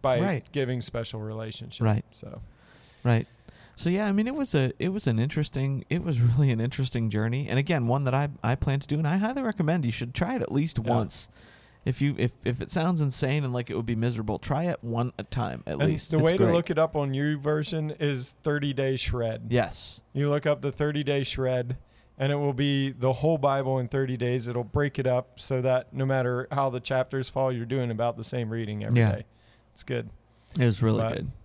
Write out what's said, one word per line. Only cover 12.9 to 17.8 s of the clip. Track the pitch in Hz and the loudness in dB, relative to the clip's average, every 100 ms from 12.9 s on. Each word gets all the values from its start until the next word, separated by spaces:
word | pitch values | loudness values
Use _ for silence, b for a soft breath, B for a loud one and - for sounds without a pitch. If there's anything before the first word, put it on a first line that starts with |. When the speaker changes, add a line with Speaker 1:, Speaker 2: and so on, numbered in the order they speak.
| 175 | 2
Speaker 2:
insane | 147 127 135 131 | 0 0 0 0
and | 135 | 0
like | 123 117 | -4 -4
it | 82 | -4
would | 117 | -2
be | 113 | 0
miserable, | 117 113 107 104 | 0 -2 -4 -4
try | - 143 | -2 -2
it | 175 165 | -2 -4
one | 117 117 123 - | -4 -2 -2 -4
a | |
time | - 135 101 62 - | -8 -4 -4 -6 -6
at | 71 | 0
Speaker 1:
And | 151 | 0
Speaker 2:
least. | - - | 0 -2
Speaker 1:
the | 156 | 2
Speaker 2:
It's | |
Speaker 1:
way | 156 185 | 4 6
to | |
Speaker 2:
great. | - | 4
Speaker 1:
look | 170 170 | 4 2
it | 160 | 2
up | 160 | 2
on | 156 139 | 2 -2
YouVersion | 135 147 151 139 151 147 165 | 0 0 0 0 -2 0 -2